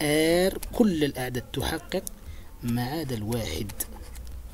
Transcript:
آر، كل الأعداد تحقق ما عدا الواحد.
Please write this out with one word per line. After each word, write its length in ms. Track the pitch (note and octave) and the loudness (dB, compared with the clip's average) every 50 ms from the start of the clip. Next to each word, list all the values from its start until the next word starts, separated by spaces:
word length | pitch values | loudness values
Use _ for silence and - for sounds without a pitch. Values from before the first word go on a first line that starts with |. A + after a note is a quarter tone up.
آر، 560 | D3+ D3 D3+ D#3 D#3+ E3 E3+ F3 F#3 F#3+ - - - - - | 2 4 6 6 6 6 6 6 6 4 2 0 -6 -2 4
كل 300 | - A#3+ G#3 E3+ D#3 D3+ | 6 6 6 6 4 2
الأعداد 400 | C#3 C3+ C3 C3 B2 B2 A#2+ - - - | 2 2 -2 -4 -2 -2 -4 -4 -4 -4
تحقق 500 | C3+ B2 - E3 D#3 - - - F#3+ - - - - - - - - - - - - B2 | -2 -2 0 -2 -2 -4 -2 -4 -4 -4 -4 -10 -10 -12 -12 -12 -12 -12 -14 -12 -6 -2
ما 200 | A#2+ A#2 B2 B2 | 0 0 0 0
عدا 320 | B2+ D3+ E3 D#3 C3 B2 | -2 -4 -4 -4 -4 -4
الواحد. 560 | G#2+ G#2 G#2+ A#2+ A#2 G#2+ - D#2+ D#2 - - - - - - - - - - - - - - - - - - | -4 -2 -2 -2 -2 -2 -4 -4 -4 -4 -6 -6 -8 -8 -8 -8 -12 -12 -12 -12 -12 -10 -10 -10 -10 -10 -6